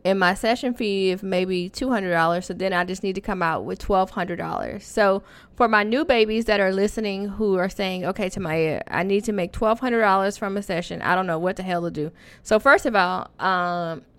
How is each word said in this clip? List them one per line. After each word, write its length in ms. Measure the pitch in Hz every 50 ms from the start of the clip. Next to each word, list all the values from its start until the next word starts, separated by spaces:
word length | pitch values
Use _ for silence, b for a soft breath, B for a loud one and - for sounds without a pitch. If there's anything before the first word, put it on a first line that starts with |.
| -
in 140 | 180 190 196
my 160 | 185 175 190
session 400 | 190 - 220 233 247 - 240 247
fee 360 | - 240 214 196 196 190 185
of 120 | 180 190 -
maybe 480 | 190 190 180 185 185 185 180 175 185
two 180 | - - 269 262
hundred 220 | 254 220 190 180
dollars, 340 | 175 165 165 165 170 175 180
so 80 | - 190
then 220 | 175 - 190 190
I 100 | 175 180
just 180 | 180 185 185 -
need 120 | 196 185
to 80 | 190 196
come 200 | - 202 185 175
out 220 | 165 160 113 92
with 140 | 120 185 -
twelve 320 | - - 202 190 185 185
hundred 260 | - 220 180 175 175
dollars. 480 | 175 175 165 165 - 53 60 - 202 -
So 380 | - - 226 208 196 190 196 196 B B B B B B
for 120 | - 247 226
my 160 | 220 214 208
new 200 | 208 226 262 320
babies 400 | 339 262 233 220 214 214 220 226
that 160 | - 214 202
are 100 | 196 190
listening 580 | 190 196 196 214 - - 220 208 196 190 202 202
who 280 | 196 202 220 208 190
are 140 | 185 180 196
saying, 340 | - - 202 190 185 185 180
"Okay, 240 | - 196 - 214 185
Tamaya, 540 | - - 190 165 156 165 160 156 147 - - -
I 160 | - 107 175
need 200 | 196 196 202 202
to 80 | 233 214
make 200 | 202 175 175 -
twelve 280 | - 233 214 220 233
hundred 220 | - 254 240 226 220
dollars 340 | 208 190 196 190 196 202
from 220 | - - 196 196 202
a 40 | 202
session. 380 | - 190 165 175 - 175 160
I 140 | - - 180
don't 120 | 185 190
know 120 | 180 165 160
what 180 | 170 180 190
the 60 | - 185
hell 180 | 185 180 175
to 100 | 170 170
do." 220 | 170 151 147 156 - B B B B B B
So 160 | - 214 214
first 260 | - 269 285 392 -
of 100 | 294 226
all, 360 | 202 185 175 185 185 - - _ -
um, 640 | - 185 190 180 175 175 175 175 170 165 165 - - _ _